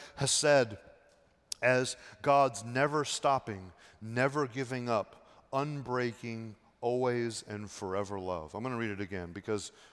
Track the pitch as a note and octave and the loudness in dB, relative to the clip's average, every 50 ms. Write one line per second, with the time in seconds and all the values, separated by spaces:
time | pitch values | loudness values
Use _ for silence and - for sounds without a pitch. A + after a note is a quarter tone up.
0 | - - - - C#3 C3 - - - D3 C#3+ C#3 B2 A2 G#2 - - - - - | -18 -14 -6 -2 0 2 2 4 6 6 6 6 6 4 0 -12 -16 -20 -20 -20
1 | _ _ _ _ _ _ _ _ _ - - - A#2 B2 B2+ B2+ C3 A#2+ - - | _ _ _ _ _ _ _ _ _ -14 -6 0 2 4 4 4 2 0 -4 -10
2 | - - - - - C#3+ C#3 C#3+ C#3 C3 G#2+ G2+ A2 A#2+ A#2+ C3 C#3 C#3+ D3 D#3 | -14 -20 -14 -4 2 4 6 6 6 4 2 -4 -8 -4 0 2 2 2 2 0
3 | C#3 - - - - C#3+ C#3 B2+ - A#2 G2+ F#2+ F#2 F#2 - - - - - - | 0 0 -2 0 2 2 2 2 0 -4 -8 -8 -10 -14 -18 -20 -20 -20 -20 -14
4 | G#2+ A2 A2+ B2 C3 C#3 C3+ D3+ C#3+ A#2+ A2 C3+ C3 A#2 C3 B2 A#2+ A#2+ A2+ G#2 | -10 -4 0 2 2 2 2 2 -2 -2 -2 -4 -4 -4 -4 -4 0 2 2 2
5 | F#2+ - - - - - - - _ - - C3+ C#3+ D3+ D3 C#3+ B2+ B2 B2 B2 | 2 0 -6 -20 -20 -20 -20 -20 _ -4 -2 -2 -2 -2 -4 -6 -6 -2 -2 0
6 | B2 A#2+ A2 - - A#2 A2+ A2+ A2+ A2 G#2 - _ _ _ - A#2+ A#2+ B2 B2+ | 0 -2 -4 -6 -10 -10 -10 -10 -10 -12 -14 -18 _ _ _ -4 -2 0 0 2
7 | B2+ B2 A#2+ A#2+ A#2 A#2 A2 - - - G#2 G#2 G#2 G2 - - G#2 F#2 F#2 G2+ | 2 2 2 2 0 -2 -4 -6 -8 -8 -8 -8 -8 -10 -10 -8 -6 -2 -2 -2
8 | G2+ G2 G2+ G2 F#2 F#2 F2+ E2 D#2 D#2 - G#2 A#2 C3 B2 A#2 A#2 G#2+ G2+ F#2+ | -2 -2 -4 -6 -4 -4 -4 -6 -6 -8 -8 -6 -6 -4 -4 -2 -2 -4 -4 -4
9 | G2+ F2 G2 F#2 F2 F2 E2+ G2 - - G#2+ G2+ - - - - - - | -6 -6 -6 -6 -8 -8 -10 -10 -4 -4 -4 -4 -4 -8 -14 -18 -20 -20